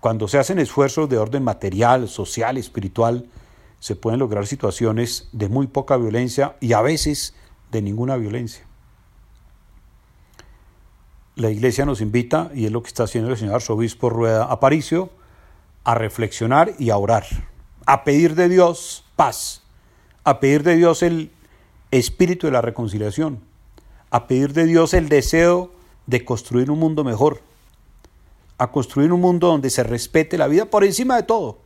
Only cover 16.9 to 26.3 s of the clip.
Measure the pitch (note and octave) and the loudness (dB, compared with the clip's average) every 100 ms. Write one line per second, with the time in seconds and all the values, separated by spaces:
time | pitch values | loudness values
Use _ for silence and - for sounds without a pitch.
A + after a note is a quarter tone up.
16.9 | G2+ G2+ A2+ - - - - - - - | 0 2 0 0 -10 -10 -18 -20 -8 0
17.9 | C#3 - C#3+ E3+ D#3 F3 F#3 F3 E3+ - | 2 2 2 2 4 4 6 4 2 -10
18.9 | - _ - C#3+ - - - _ _ _ | -16 _ 0 0 0 -10 -12 _ _ _
19.9 | _ _ _ - B2+ C3+ D3 D3 E3 E3+ | _ _ _ 0 2 4 4 4 4 4
20.9 | D#3+ F3 E3 D#3 _ _ _ _ _ _ | 4 0 0 -6 _ _ _ _ _ _
21.9 | C3 A#2 - C#3 F3+ D#3 B2+ A#2 A#2 A2+ | 0 0 0 0 2 0 0 0 -4 -6
22.9 | G#2 G#2 G2+ D#3+ B2 - _ - - - | -4 -4 -2 -4 -6 -14 _ -20 -20 -20
23.9 | - _ A#2+ - B2+ C#3 D3 E3 E3 D#3+ | -20 _ -4 0 0 0 2 4 4 6
24.9 | F#3 D3+ D3 B2+ E3 E3+ F3 F3+ - _ | 2 4 2 4 4 4 4 -2 -14 _
25.9 | _ - B2 - | _ -4 -4 -2